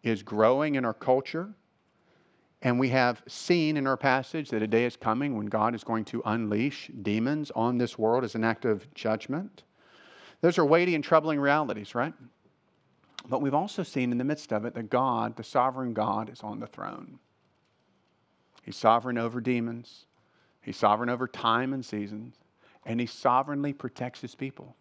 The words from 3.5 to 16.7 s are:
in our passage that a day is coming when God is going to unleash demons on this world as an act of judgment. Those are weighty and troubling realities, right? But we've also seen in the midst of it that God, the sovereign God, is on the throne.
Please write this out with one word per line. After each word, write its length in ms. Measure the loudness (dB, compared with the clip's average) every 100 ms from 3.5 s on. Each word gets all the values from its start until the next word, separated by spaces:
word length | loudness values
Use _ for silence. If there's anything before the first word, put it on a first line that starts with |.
| 2 2 0
in 100 | 0
our 100 | 0
passage 540 | 2 2 0 -8 -4
that 100 | -2
a 60 | 2
day 180 | 2 2
is 100 | -2
coming 400 | -2 0 -2 -2
when 120 | -2
God 260 | 0 0
is 100 | 0
going 220 | -2 -2 -2
to 160 | -4 -2
unleash 680 | -2 0 0 -2 -4 -14 -6
demons 480 | -2 0 0 -2 -4 0
on 240 | 0 2
this 180 | -2 0
world 260 | 2 2
as 120 | 0 0
an 80 |
act 220 | 0 0 0
of 280 | -2 -4
judgment. 680 | -6 -2 -2 -4 -6 -6 -14 _ _ _ -20 -20 -20 -20 0
Those 180 | 2 4
are 60 | 6
weighty 280 | 6 4
and 100 | 0
troubling 360 | 6 4 4 2
realities, 560 | 4 4 2 -6 -4 -4
right? 180 | -4 -6 -20 _ _ _ _ _ _ _ _ -20 -4
But 140 | -2
we've 140 | 2 0
also 260 | -2 -6
seen 300 | -4 -2 0
in 80 | 0
the 40 |
midst 300 | 0 -4 -4
of 120 | -4 -4
it 100 | -8
that 160 | -2
God, 440 | 0 2 0 -2 -6
the 80 |
sovereign 500 | -2 0 0 0 -4
God, 360 | -2 0 -2 -4
is 120 | -12
on 180 | -12 -12
the 80 |
throne. 500 | -12